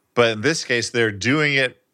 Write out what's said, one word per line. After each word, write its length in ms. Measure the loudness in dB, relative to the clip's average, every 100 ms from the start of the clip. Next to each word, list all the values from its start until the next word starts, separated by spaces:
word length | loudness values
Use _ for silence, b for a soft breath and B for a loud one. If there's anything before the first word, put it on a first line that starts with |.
| _ 2
But 160 | 2
in 100 | 2
this 220 | -2 -2
case, 260 | -2 -2 -2
they're 220 | 0 0
doing 420 | 0 -2 0 0
it 300 | 0 -2 -4 _